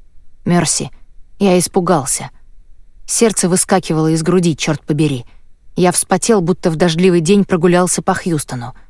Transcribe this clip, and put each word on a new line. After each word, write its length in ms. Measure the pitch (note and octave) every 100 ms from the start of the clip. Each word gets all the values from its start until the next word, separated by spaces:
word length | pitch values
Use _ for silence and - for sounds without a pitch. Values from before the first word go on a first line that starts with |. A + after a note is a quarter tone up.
| - - - - -
Мерси, 460 | F3 E3 - C#3 - - - - -
я 180 | G3+ F3+
испугался. 720 | - G3+ F3 E3+ C3 - - - - - - - - - -
Сердце 420 | - A#3 G3 F#3
выскакивало 640 | F3+ - F#3+ - D#3+ D#3+
из 120 | D#3+
груди, 320 | D#3+ F#3 F3 D3
чёрт 260 | - D3+ -
побери. 400 | D3+ D#3 C3 - - - - - -
Я 160 | F3+
вспотел, 480 | F3 - F#3 - A3
будто 300 | E3+ F#3 F3+
в 60 | D#3+
дождливый 440 | F3+ D#3+ F#3 F3
день 260 | D#3 G3+ F#3+
прогулялся 560 | F3+ F3+ F3+ F3+ -
по 120 | F3
Хьюстону. 600 | F#3 F#3 D#3 - C3 A#2+ - -